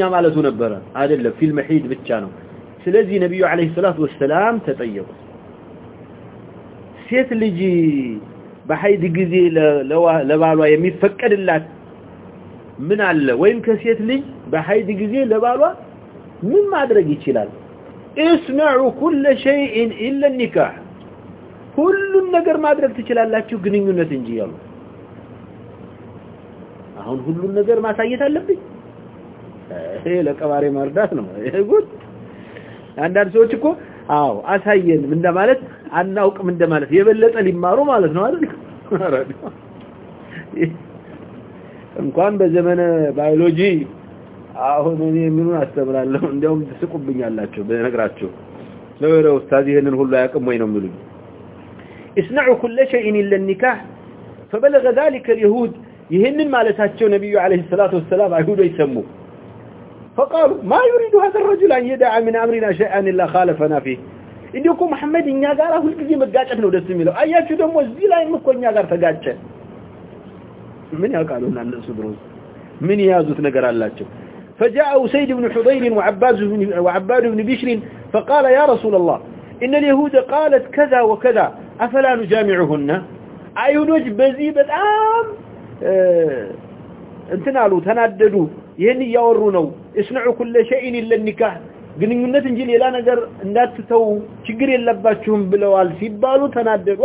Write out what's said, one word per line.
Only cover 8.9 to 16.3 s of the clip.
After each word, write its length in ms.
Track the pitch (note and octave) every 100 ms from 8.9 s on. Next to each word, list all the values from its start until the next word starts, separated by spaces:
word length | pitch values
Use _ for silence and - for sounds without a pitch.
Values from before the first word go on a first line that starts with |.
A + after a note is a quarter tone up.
| G3+ F3
ጊዜ 220 | E3 F#3 F3+ F3
ለ-፣ 320 | D#3+ D3+ D3
ለዋ-፣ 340 | C3+ D#3 E3+ D#3+
ለባሏ 360 | C3+ D#3 D#3+ D#3 D#3
የሚፈቀድላት 1000 | D#3 F3+ - G3+ G3 A#3+ G3+ F#3 D#3+ E3 - - - - - - - - - - -
ምን 200 | C#3+ G#3
አለ? 260 | G3 D#3+ C#3
ወይም 240 | B2 F#3+ A#3
ከሴት 400 | A3+ G#3+ A#3 A3+
ልጅ 220 | A3 C4+ C#4+ - -
በሐይድ 420 | D#3+ D#3+ G#3 G3 G3+
ጊዜ 200 | G#3 C4 C4
ለባሏ 360 | A3 A#3+ B3+ D4+ - - - - - -